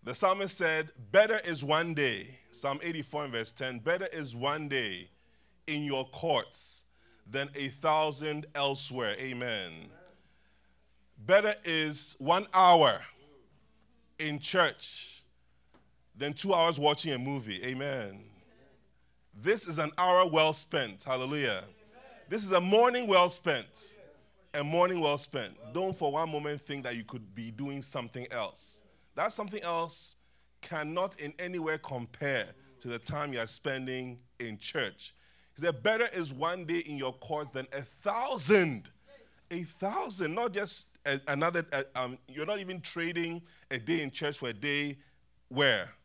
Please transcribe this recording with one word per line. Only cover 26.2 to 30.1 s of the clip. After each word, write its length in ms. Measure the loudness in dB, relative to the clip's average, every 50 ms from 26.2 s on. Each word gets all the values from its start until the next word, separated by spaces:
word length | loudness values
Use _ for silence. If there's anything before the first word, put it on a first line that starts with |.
| -2 -2
moment 280 | -2 -4 -4 -4 -6 -6
think 240 | -8 -8 -8 -6 -6
that 100 | -6 -6
you 80 | -6 -8
could 320 | -10 -12 -14 -14 -14 -12
be 160 | -12 -12 -10
doing 320 | -8 -8 -8 -8 -8 -8 -10
something 420 | -8 -8 -8 -8 -8 -10 -12 -10 -8
else. 500 | -6 -6 -6 -6 -8 -12 -14 -14 -14 -16 _ -20 _ _ _ _ _
That 200 | -2 -2 -2 -2
something 280 | -4 -6 -6 -8 -6
else 540 | -4 -2 -2 -2 -2 -4 -6 -10 -12 -12